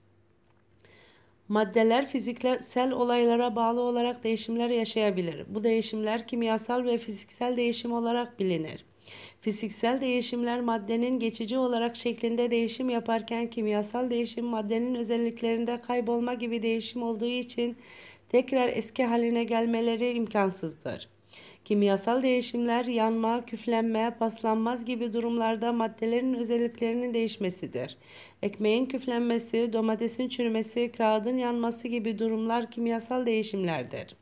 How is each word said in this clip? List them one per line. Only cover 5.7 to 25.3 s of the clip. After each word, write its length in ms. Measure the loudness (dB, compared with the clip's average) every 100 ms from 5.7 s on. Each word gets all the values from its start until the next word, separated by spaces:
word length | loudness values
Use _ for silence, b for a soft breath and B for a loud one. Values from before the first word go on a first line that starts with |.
| 2 0 -2 -2 -2 -4
kimyasal 560 | -2 0 0 0 -2
ve 140 | 0 0
fiziksel 580 | -2 -12 -12 -6 -2 0
değişim 360 | 0 0 -2
olarak 460 | -2 0 0 -2 -2
bilinir. 460 | 0 0 -4 -10 -16 _ B B B B
Fiziksel 600 | -4 -2 -4 -2 0 2
değişimler 600 | 2 0 0 -2 -2 0
maddenin 580 | 0 -2 0 0 2 0
geçici 400 | -2 -2 -2 0
olarak 380 | 0 0 -2 -2
şeklinde 540 | -4 -2 -2 0 2
değişim 400 | 2 0 -2 -2
yaparken 600 | 0 0 -2 0 -4 -4
kimyasal 600 | -2 0 0 0 -2 0
değişim 340 | 0 -2 -2
maddenin 500 | -4 -2 0 0 0
özelliklerinde 840 | -2 0 0 0 0 -2 0 0 -4
kaybolma 540 | -2 0 2 0 0
gibi 280 | -2 -2 -2
değişim 400 | 0 -2 -2 -4
olduğu 240 | -4 -2 -2
için 500 | -2 -4 -2 -4 -4 B B B B _
tekrar 400 | 2 4 2 2
eski 360 | 0 -4 0
haline 400 | 2 2 2 2
gelmeleri 680 | 2 2 2 2 2 2 0
imkansızdır. 960 | 0 0 2 2 0 -8 -8 -8 -8 -12 _ _ B B B
Kimyasal 580 | 0 4 4 4 2 2
değişimler 600 | 4 2 0 -2 0 0
yanma, 600 | 0 2 2 2 0 0
küflenme, 720 | -4 -6 0 2 2 0 0 0
paslanmaz 640 | -2 0 0 2 0 -2
gibi 280 | -4 -4 -2
durumlarda 600 | -2 0